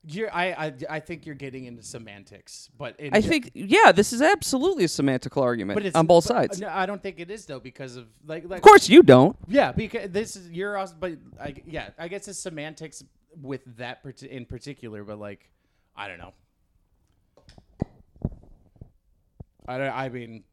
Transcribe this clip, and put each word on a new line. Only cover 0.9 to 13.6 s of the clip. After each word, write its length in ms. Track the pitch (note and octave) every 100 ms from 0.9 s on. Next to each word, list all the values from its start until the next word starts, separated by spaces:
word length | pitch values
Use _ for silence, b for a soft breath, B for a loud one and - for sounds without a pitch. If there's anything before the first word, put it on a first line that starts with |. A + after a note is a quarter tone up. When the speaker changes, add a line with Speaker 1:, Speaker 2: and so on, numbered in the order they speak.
| D#3
Speaker 1:
think 260 | D3+ E3 D#3+
you're 80 | C#3
getting 280 | C3+ C3
into 180 | B2+ A#2+
semantics, 880 | G#2 B2 A2 G2+ G2 G2+ _ - - _
but 220 | C#3 -
in 140 | D3
Speaker 2:
I 80 | G3
Speaker 1:
ge- 40 | G#3+
Speaker 2:
think, 260 | D#4 C3+
yeah, 400 | - G3 E4+ F#4+
this 180 | F3 G#3
is 100 | A#3
absolutely 600 | D4+ G4+ - C4 E4 F4
a 40 | E3+
semantical 540 | - C#3 B2+ B2+ -
argument 360 | B2 A#2+ G2 G2+
Speaker 1:
But 80 | F#3+
it's 100 | D#3+
Speaker 2:
on 100 | E3
both 220 | E3+ E3
Speaker 1:
but, 60 | A#3
Speaker 2:
sides. 240 | D3+ F3+
Speaker 1:
no, 80 | G3+
I 180 | E3+ F#3+
don't 160 | G3+
think 200 | G3 E3
it 100 | E3+
is 140 | G#3+ F#3+
though, 160 | C3+
because 340 | B2 - C3+ B2
of, 120 | A2+ _ D3
like, 160 | D#3+ E3
like 80 | F#3
Speaker 2:
Of 60 |
course 260 | - G#4 -
you 120 | E4+
don't. 340 | - B2+ D3 - -
Speaker 1:
Yeah, 240 | C4 E3+
because 400 | B2 G#3+ A#3 G3
this 240 | F3+ A3+ G3+
is, 140 | F3
you're 260 | E3+ G3+ G3+
also, 180 | F#3+ D#3+
but 140 | F#3 D#3+ - -
I, 160 | C#3+ C3+ E3
yeah, 260 | D#3 G#2 -
I 120 | E3+
guess 180 | F#3+ -
it's 100 | F#3
semantics 600 | F#3 D#3 D3+ D3+ D#3+ - - _ _ D#3
with 200 | C3+ C3+